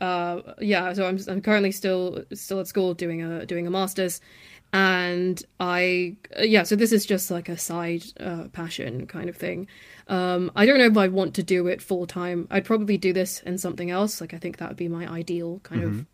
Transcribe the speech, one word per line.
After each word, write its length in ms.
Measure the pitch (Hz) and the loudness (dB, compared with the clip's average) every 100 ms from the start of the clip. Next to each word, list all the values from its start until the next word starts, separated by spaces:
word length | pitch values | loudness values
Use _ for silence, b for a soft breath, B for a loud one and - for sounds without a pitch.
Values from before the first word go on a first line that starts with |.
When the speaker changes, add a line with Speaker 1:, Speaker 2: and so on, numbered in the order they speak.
Speaker 1:
uh, 400 | 185 180 175 175 - - | -2 -2 -2 -6 -10 -4
yeah, 340 | 208 185 185 | 2 2 2
so 120 | 190 185 | 0 0
I'm, 120 | 190 190 | -2 -4
I'm 140 | 190 | -2
currently 300 | 214 214 196 | 2 4 4
still, 520 | 190 196 185 180 - - | 0 0 0 -2 -6 -10
still 260 | 202 - 196 | -12 -6 -6
at 100 | 185 | -2
school 260 | 208 185 | 0 0
doing 260 | 175 170 165 | 0 -4 -4
a, 240 | 165 165 | -4 -6
doing 220 | - 170 175 | -6 -4 -2
a 40 | |
master's, 520 | 190 190 190 180 - B B B B B | -2 -2 -2 -4 -4 B B B B B
and 680 | 190 190 185 180 180 185 180 - - | 4 4 4 0 0 0 -2 -6 -4
I, 560 | 180 175 180 180 180 202 - - | -2 2 2 2 -2 -6 -10 0
uh, 40 | |
yeah, 180 | 220 214 | 6 6
so 120 | 175 | 6
this 160 | 208 233 | 4 6
is 140 | 220 | 4
just, 260 | - 190 - | 4 0 0
like, 200 | 175 175 | -4 -4
a 80 | 170 | -6
side, 460 | - 170 170 170 - - | -4 -4 -2 -4 -6 -10
uh, 260 | 185 170 147 | -8 -8 -8
passion 520 | - 165 - 131 123 - | -10 -8 -6 -6 -8 -8
kind 220 | - 175 | -8 -8
of 80 | 170 | -8
thing. 300 | 175 175 196 B B B B | -8 -6 -10 B B B B
Um, 420 | 185 180 180 180 - | -2 0 0 0 4
I 80 | |
don't 140 | 220 277 | 6 8
know 80 | 240 | 8
if 100 | 214 | 6
I 120 | 190 | 4
want 260 | 190 185 | 2 0
to 80 | - | -2
do 240 | 175 185 175 | 0 2 2
it 160 | 180 | -2
full 240 | - 185 175 | -2 -2 -2
time. 420 | 180 175 175 180 | -4 -4 -4 -2
I'd 140 | 196 | -2
probably 320 | 190 220 208 202 | 2 0 2 2
do 160 | 190 | 2
this 300 | 185 185 - | 0 -2 -4
in 160 | - 180 | -6 -4
something 320 | 185 - 175 | -4 -4 -4
else. 320 | 185 214 - | 0 0 -2
Like, 100 | 165 | -10
I 60 | 180 | -10
think 180 | 175 - | -10 -8
that 140 | 165 | -10
would 80 | - | -6
be 100 | 175 | -6
my 180 | 170 175 | -6 -6
ideal 540 | 170 170 170 170 185 | -6 -4 -4 -4 -8
kind 180 | - - | -6 -4
Speaker 2:
Mm-hmm. 160 | 170 107 | -2 -4
Speaker 1:
of 60 | 147 | -8